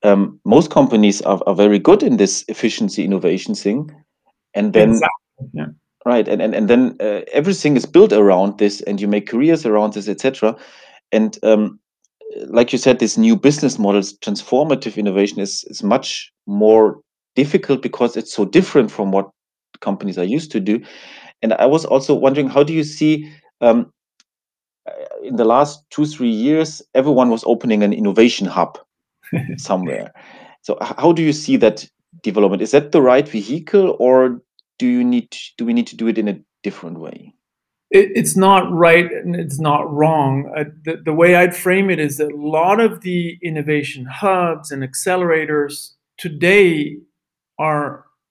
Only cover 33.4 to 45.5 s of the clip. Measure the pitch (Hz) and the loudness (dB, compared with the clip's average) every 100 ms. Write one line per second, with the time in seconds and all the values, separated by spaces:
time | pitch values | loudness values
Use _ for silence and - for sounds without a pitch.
33.4 | 104 151 - 202 185 - 123 131 127 123 | -6 -8 -2 2 2 2 2 4 2 -2
34.4 | _ _ _ - 127 123 123 123 - - | _ _ _ -6 -2 0 0 -2 -4 -12
35.4 | - - 117 120 117 - 113 110 104 95 | -16 -8 -4 -2 -2 -4 -4 -2 -4 -6
36.4 | _ _ 101 - 85 82 78 - - _ | _ _ -12 -12 -14 -16 -16 -18 -20 _
37.4 | _ _ _ _ _ 196 196 233 151 185 | _ _ _ _ _ 4 4 2 -2 2
38.4 | 190 190 - 175 170 170 175 - 175 175 | 4 4 2 2 4 6 2 -4 -8 -8
39.4 | 165 139 156 147 - 147 156 156 135 135 | -6 -4 -2 -2 -2 0 2 2 0 -2
40.4 | 139 156 151 - 160 165 160 156 170 175 | -6 -8 -10 -10 -10 -8 -4 2 4 6
41.4 | 180 180 190 185 196 170 147 135 147 147 | 4 0 -2 0 0 -2 -4 -4 -6 -6
42.4 | 147 156 175 214 226 175 180 180 170 170 | -4 -2 0 2 0 -2 -6 -6 -6 -8
43.4 | 175 156 147 151 139 135 127 135 202 185 | -8 -6 -2 -4 -4 -10 -14 -4 -2 0
44.4 | 175 156 156 139 131 - 190 185 175 160 | -2 -4 -8 -10 -10 -6 -4 -2 0 0
45.4 | 151 | 0